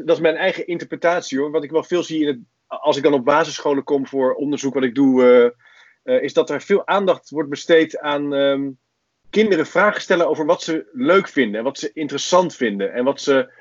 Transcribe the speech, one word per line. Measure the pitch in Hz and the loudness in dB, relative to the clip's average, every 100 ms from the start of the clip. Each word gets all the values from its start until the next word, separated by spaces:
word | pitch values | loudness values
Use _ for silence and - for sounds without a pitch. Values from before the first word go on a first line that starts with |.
dat | 139 156 | -2 0
is | |
mijn | 160 160 | 0 0
eigen | 185 175 160 | -2 -4 -6
interpretatie, | 175 143 156 170 175 - 135 | -8 -8 -4 -2 -2 -2 -4
hoor. | 147 | -2
Wat | 151 | -4
ik | 143 | -2
wel | 156 | -4
veel | - 175 | -2 -4
zie | 160 160 | -2 -2
in | 147 | -2
het, | 127 - _ - | -4 -10 _ -16
als | 127 147 139 | -6 -2 2
ik | |
dan | 147 | 2
op | 143 123 | 2 2
basisscholen | 143 160 143 147 139 | 2 0 -2 -2 -2
kom | 135 147 127 | 0 -2 -2
voor | 135 131 127 | -2 -2 -2
onderzoek | 143 143 139 | -4 -4 -4
wat | 131 | -2
ik | 131 120 | -2 2
doe, | 139 127 123 123 120 - _ _ _ _ | 4 6 8 8 6 2 _ _ _ _
eh, | - 127 | -2 -2
eh, | |
is | - | 0
dat | - 156 | -2 -2
er | 143 | -2
veel | - 196 - | 0 -2 0
aandacht | 185 190 170 - | 0 0 -2 -4
wordt | 143 143 | -8 -6
besteed | 143 - 165 160 - | -6 2 4 4 -2
aan, | 147 147 143 | -4 -4 -2
ehm, | 139 139 139 139 131 _ _ _ _ _ | 0 0 0 -4 -10 _ _ _ _ _
kinderen | 202 220 175 143 | 0 2 2 0
vragen | 170 208 202 | 0 0 0
stellen | - 180 160 | -2 0 0
over | 147 156 | 0 0
wat | 175 | -2
ze | - 160 - | -2 -6 -8
leuk | 127 135 190 - | -4 2 2 2
vinden | - 117 107 | 0 -2 -2
en | |
wat | 120 - | -6 -6
ze | 151 | -10
interessant | - 151 143 - 180 180 - | -8 -8 -8 0 2 2 -2
vinden | 120 101 98 | -4 -2 -4
en | 110 | -2
wat | 127 135 | -2 -2
ze, | - 135 127 _ | 0 0 0 _